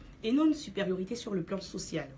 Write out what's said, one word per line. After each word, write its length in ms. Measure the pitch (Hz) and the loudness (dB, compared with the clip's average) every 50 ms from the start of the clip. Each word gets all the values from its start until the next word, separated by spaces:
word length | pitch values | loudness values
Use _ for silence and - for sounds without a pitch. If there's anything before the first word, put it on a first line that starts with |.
| - - - - - | -14 -18 -14 -4 0
et 80 | 220 | 2
non 140 | 240 285 311 | 4 6 6
une 80 | 311 294 | 6 4
supériorité 600 | - - 208 - 202 190 180 185 180 185 185 240 | 2 -2 -4 -2 -2 0 0 0 0 -2 -2 -4
sur 220 | 233 - 226 202 | -6 -4 -2 0
le 80 | 185 165 | 0 0
plan 160 | - 196 190 | 0 -2 -4
social. 480 | - - - 185 - - - 156 143 135 - | -4 -6 -8 -8 -6 -4 -4 -4 -4 -6 -10